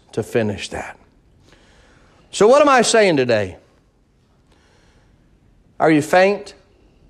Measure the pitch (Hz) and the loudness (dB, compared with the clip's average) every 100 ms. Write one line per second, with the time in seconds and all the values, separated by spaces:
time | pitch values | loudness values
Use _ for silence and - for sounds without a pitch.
0 | _ - 107 123 107 98 - - - - | _ -12 -6 -4 -4 -8 -12 -14 -16 -20
1 | _ _ _ _ _ _ _ _ _ _ | _ _ _ _ _ _ _ _ _ _
2 | _ _ _ - 208 285 285 262 220 226 | _ _ _ 0 4 4 4 2 2 2
3 | 196 143 127 110 95 85 _ _ _ _ | 2 0 0 -2 -4 -12 _ _ _ _
4 | _ _ _ _ _ _ _ _ _ _ | _ _ _ _ _ _ _ _ _ _
5 | _ _ _ _ _ _ _ - 156 156 | _ _ _ _ _ _ _ -4 0 0
6 | 143 185 190 202 - - _ _ _ _ | 0 2 2 -2 -10 -20 _ _ _ _